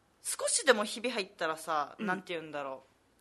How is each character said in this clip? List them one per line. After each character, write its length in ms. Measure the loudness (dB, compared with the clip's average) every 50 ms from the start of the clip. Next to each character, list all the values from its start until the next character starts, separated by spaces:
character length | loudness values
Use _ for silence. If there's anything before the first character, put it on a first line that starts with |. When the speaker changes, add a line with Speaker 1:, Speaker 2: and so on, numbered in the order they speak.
| _ _ _ _
Speaker 1:
少 240 | -6 -6 -4 -2 0
し 180 | 0 0 4 6
で 80 | 6
も 120 | 6 6 4
ひ 160 | 0 -4 -4
び 100 | -2 -2
入 120 | -2 -2 -4
っ 60 | -4
た 180 | -4 -2 -2 -2
ら 80 | -2
さ、 400 | -2 -2 0 0 0 0 -2 -4 -4
Speaker 2:
う 40 |
ん。 40 | -2
Speaker 1:
な 80 | -2 -2
ん 80 | -2
て 100 | -2 -6
言 60 | -6 -6
う 40 |
ん 100 | -6 -6
だ 100 | -6 -6
ろ 220 | -6 -6 -8 -10 -12 -18 _ _ _ _ _ _